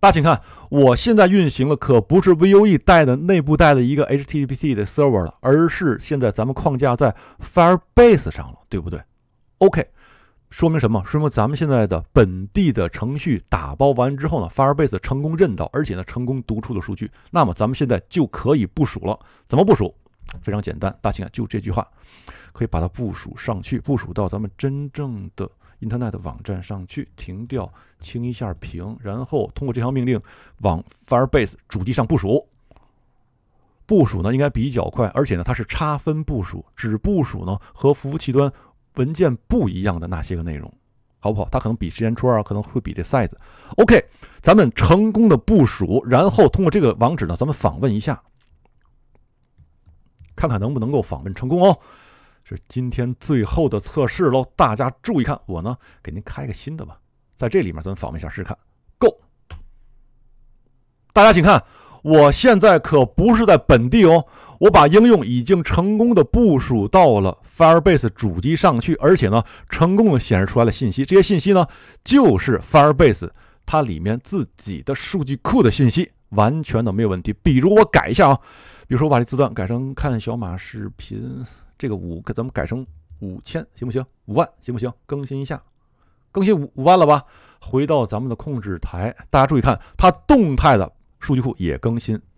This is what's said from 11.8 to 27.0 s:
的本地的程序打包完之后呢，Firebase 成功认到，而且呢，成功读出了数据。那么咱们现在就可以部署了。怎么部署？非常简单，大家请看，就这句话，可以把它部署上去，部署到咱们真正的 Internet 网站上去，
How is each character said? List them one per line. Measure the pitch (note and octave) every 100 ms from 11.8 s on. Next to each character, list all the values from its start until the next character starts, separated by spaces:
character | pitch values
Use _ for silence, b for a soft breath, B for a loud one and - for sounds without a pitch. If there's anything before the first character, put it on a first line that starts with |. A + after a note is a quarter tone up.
| G#2
的 | F2+ -
本 | - G#2 F#2 G2
地 | - F#3
的 | A2+ E2+
程 | - A2 C#3+
序 | E3+ A2+ -
打 | C3+ C#2 C#3
包 | C#3
完 | B2+ B2 C#3
之 | D#3
后 | D#3+
呢， | F2
Firebase | - C3+ C#3+ D3 G2+
成 | - C3
功 | D3+ D#3+
认 | F3+ G2
到， | E2+
而 | - D3+
且 |
呢， | -
成 | F#2 - B2
功 | C3+
读 | A#2+ G#2+
出 | A2
了 | G2
数 | - G2+
据。 | G#2+ b b
那 | F3 C3+
么 |
咱 | F2 A2
们 | C3
现 | C3+
在 | G#2+ -
就 | - C#3+
可 | - A#2+ D3
以 | F#2+
部 | -
署 | C#3+ G#2+ F#2+
了。 | G#2+ b b b
怎 | C3
么 |
部 | G3 G3+
署？ | F#2 - _ _ - -
非 | -
常 | G#2
简 | G#2 -
单， | G2 -
大 | G#2+
家 | -
请 |
看， | F#2
就 | - -
这 | A2
句 | G2
话， | G#2 - b b b b b b
可 | -
以 | F2+
把 | E2
它 | F2
部 | - A#2+
署 | F2+ - -
上 | - A#2
去， | - B2
部 | - C#3
署 | -
到 | F2 G2
咱 | G2+
们 | G#2+ _
真 | C3+ C#3 C#3+
正 | - C#3+ A2+ F#2 -
的 | F#2+ _ _ _
Internet | A2 A#2+ A#2+ F#2+
网 | E2+ -
站 | - F#2+
上 | F#2 G2+ F#2
去， | -